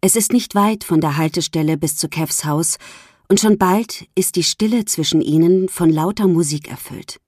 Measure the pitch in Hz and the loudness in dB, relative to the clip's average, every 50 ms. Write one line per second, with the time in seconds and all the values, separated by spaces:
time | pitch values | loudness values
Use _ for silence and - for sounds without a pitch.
0 | - 190 - 226 208 - - 247 240 - - 202 202 208 220 208 - - 170 156 | 0 0 0 0 0 2 0 0 0 0 0 2 2 2 0 -2 -2 0 0 2
1 | 156 156 139 151 160 156 160 180 165 - - 165 156 151 160 151 156 151 - - | 2 0 0 0 -2 0 0 -2 -4 -2 -2 -2 0 0 0 0 -2 -4 -4 -4
2 | - 151 - 160 160 147 - - - 151 147 151 165 - - - - - - - | -6 -6 -4 -4 -4 -4 -4 -6 -4 -2 -2 0 0 -2 -4 -6 -10 -20 -20 -20
3 | - - _ _ _ _ 190 196 - 214 214 214 196 180 185 208 233 - - - | -20 -20 _ _ _ _ 0 2 4 2 4 4 4 2 2 2 0 -4 -10 -16
4 | - _ _ - 185 - - 185 170 - - _ 214 220 226 240 208 - - - | -18 _ _ -2 -2 -2 -2 -2 -2 -2 -2 _ -2 0 0 0 -2 -2 -4 -4
5 | 156 - - 160 - - 147 160 160 170 185 190 185 185 - - 175 160 160 156 | -2 0 2 0 0 2 2 2 4 4 4 2 2 -2 -2 0 2 2 2 2
6 | 156 175 208 - 214 190 175 165 170 147 151 147 147 - 123 - - - 131 98 | 2 -2 -2 0 2 2 4 2 2 0 -2 -6 -8 -10 -16 -16 -16 -16 -16 -16
7 | 87 - - - _ | -16 -16 -20 -20 _